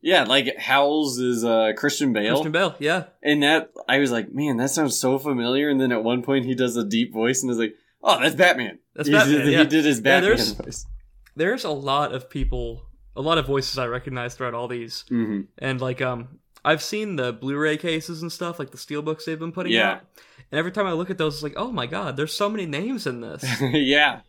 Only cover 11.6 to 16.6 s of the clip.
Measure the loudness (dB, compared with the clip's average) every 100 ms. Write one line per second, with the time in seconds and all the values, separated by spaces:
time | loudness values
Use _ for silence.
11.6 | -4 -6 -2 0 0 -4 -8 -4 -2 -2
12.6 | -6 -10 -16 -20 -18 -6 0 0 2 0
13.6 | -2 -4 -4 -4 -6 -8 -8 -6 -6 -6
14.6 | -6 -8 -8 -12 -4 -2 0 -2 -6 -8
15.6 | -6 -4 -4 -2 -4 -4 -10 -18 _ _